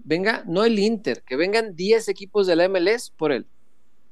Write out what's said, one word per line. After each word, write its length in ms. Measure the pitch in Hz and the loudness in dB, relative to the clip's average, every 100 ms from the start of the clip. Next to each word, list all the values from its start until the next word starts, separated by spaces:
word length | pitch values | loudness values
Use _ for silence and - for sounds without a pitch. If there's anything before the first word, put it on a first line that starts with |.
venga, 400 | 135 165 202 240 196 | -4 0 0 -2 -2
no 180 | 170 226 | 2 4
el 140 | 214 | 4
Inter, 440 | 208 220 139 110 - | 2 0 -2 -6 -4
que 120 | 131 | -2
vengan 380 | 185 220 220 165 | 0 0 -2 -2
diez 340 | 190 226 214 | 2 2 0
equipos 360 | 196 196 208 185 | -8 -4 0 2
de 100 | 165 | 4
la 80 | 185 | 4
M 120 | 185 | 2
L 120 | 175 | 2
S 200 | 240 - - | 0 -4 -4
por 160 | 151 | -2
él. 140 | 123 - - - - - - - | 0 -4 -16 -20 -20 -20 -20 -20